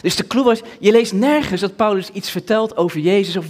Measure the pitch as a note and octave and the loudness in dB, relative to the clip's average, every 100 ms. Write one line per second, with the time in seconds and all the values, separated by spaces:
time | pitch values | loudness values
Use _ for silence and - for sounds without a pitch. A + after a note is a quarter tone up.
0 | F3 - - A#3 B3 A3+ - - G3+ A3+ | -4 -4 -2 0 2 2 -4 -2 4 4
1 | A3+ F#3+ C4+ D4+ C4 F#3 G3 G3 G#3+ G3 | 4 0 2 2 0 -2 -4 -2 0 0
2 | F3+ G3 - F3+ - A3 A3 - E3+ D#3 | -4 -10 -8 -8 -2 -2 0 -2 -2 0
3 | E3 G3+ F3+ F3+ | 0 2 0 -4